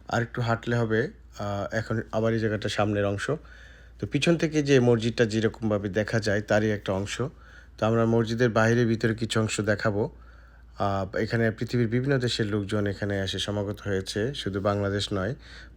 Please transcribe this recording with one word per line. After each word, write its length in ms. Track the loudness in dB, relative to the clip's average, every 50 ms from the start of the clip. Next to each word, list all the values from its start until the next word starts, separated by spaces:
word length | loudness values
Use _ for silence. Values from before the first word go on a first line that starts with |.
| -8 -4
আরেকটু 320 | -2 -2 -2 -2 -4 -4
হাঁটলে 360 | -2 0 -2 -2 -2 -2 0
হবে, 340 | 0 0 2 2 0 0 0 -4 -12 -20 -18 -12 -8
আহ, 380 | -6 -4 -4 -4 -4 -4 -4
এখন 260 | -4 -4 -2 -2 -4 -4 -2 -2
আবার 200 | 0 2 2 2
এই 60 | 2
জায়গাটা 300 | 0 0 -2 -2 -4 -2
সামনের 360 | 0 0 0 2 2 2 0
অংশ। 260 | 0 0 -2 -2 -4 -4 -4 -6 -12 -20 -20 -20 -20 -20 -20 -20 -20 -12 -10
তো 80 | -6
পিছন 300 | -4 -2 0 2 2 2
থেকে 260 | 4 2 0 0 0 4
যে 180 | 6 6 6
মসজিদটা 440 | 8 6 4 4 2 0 0 2 2
যেরকমভাবে 640 | 2 2 2 0 0 0 -2 -2 0 0 0 0 -2
দেখা 320 | -2 -2 0 0 0 -2
যায়, 200 | 0 0 -2 -2
তারই 300 | 0 2 2 2 2 2
একটা 220 | 0 -2 -2 -2 -2
অংশ। 300 | -2 -2 -4 -4 -4 -6 -6 -8 -12 -20 -20 -20 -20 -20 -20 -6 -2
তো 80 | 0
আমরা 200 | 2 4 4 4
মসজিদের 440 | 4 4 4 2 2 2 2 2 2
বাইরে 340 | 4 4 4 4 4 4 4
ভিতরে 300 | 2 2 2 0 0 0
কিছু 260 | -2 -4 -2 0 0
অংশ 200 | 0 0 0 -2
দেখাবো। 500 | 0 0 0 0 0 0 0 0 -2 -4 -6 -10 -20 -20 -20 -20 -20 -20 -20 -20 -20 -18 -6 -4
আহ, 380 | -2 0 0 0 -2 -4 -2
এখানে 340 | -4 -2 0 0 0 0 0
পৃথিবীর 380 | 0 -2 -4 -2 0 0 0 0
বিভিন্ন 300 | 0 0 0 0 0 0
দেশের 280 | 0 0 0 -2 -2
লোকজন 400 | 0 -2 -2 -2 -2 -2 0 0
এখানে 340 | -2 -2 -2 -4 -2 -2 -2
এসে 180 | -2 -2 -4 -4
সমাগত 420 | -4 -4 -4 -4 -4 -4 -6 -6
হয়েছে, 540 | -6 -4 -2 -2 -2 -4 -4 -2 -2 -2 -4
শুধু 260 | -6 -6 -4 -4 -2
বাংলাদেশ 480 | 0 0 0 0 0 0 -2 -2 -2 -2 -2
নয়, 220 | -2 -2 -4 -4 -8 -12 -18 -20 -20 -20 -12 -2